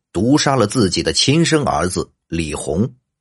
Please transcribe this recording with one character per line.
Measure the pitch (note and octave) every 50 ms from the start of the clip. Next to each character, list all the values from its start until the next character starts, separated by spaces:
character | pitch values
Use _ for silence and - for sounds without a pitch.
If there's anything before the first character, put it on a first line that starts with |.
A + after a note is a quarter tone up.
| _ _
毒 | - F2 G#2 B2 G3+ -
杀 | - D3 C#3
了 | C3 G#2+ G2+
自 | - C3 C3+ F2
己 | - E2+
的 | D#2 - D#2
亲 | - - - C#3 E3 E3
生 | C3+ D#3+ D3+ C#3
儿 | D#2+ - D2 E2+ F#2
子 | F2+ F2 - - _ _ _ -
李 | E2 E2 E2 D2+ D2
弘， | D2 - C#2 D2 F2 A2+ C3+ B2+ _ _ _ _ _